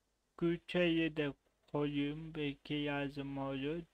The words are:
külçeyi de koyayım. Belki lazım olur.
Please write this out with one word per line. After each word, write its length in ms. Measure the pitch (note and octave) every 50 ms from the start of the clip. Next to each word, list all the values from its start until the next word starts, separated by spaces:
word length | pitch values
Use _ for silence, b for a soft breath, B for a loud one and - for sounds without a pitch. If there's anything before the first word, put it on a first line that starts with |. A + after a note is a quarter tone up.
| _ _ _ _ _ _ _
külçeyi 800 | - F3 E3+ E3+ E3+ - - - F3+ F3 E3+ E3 E3 E3 D#3+ D#3
de 160 | D3+ D3 C#3+ C3+ - _ _ _ _ _ _
koyayım. 640 | - D3 D3 D3 D3 C#3+ C#3+ C#3+ D3+ D#3 E3 D#3+ D#3+
Belki 500 | D#3 D3 C#3+ C#3 - _ - D3+ D3 D3
lazım 520 | D3 C#3+ C#3+ C#3+ C#3 C#3+ D3+ C#3 C#3 C#3
olur. 440 | C#3 C3+ C3+ C#3 C3+ C3+ D3 D#3+ F3 E3 -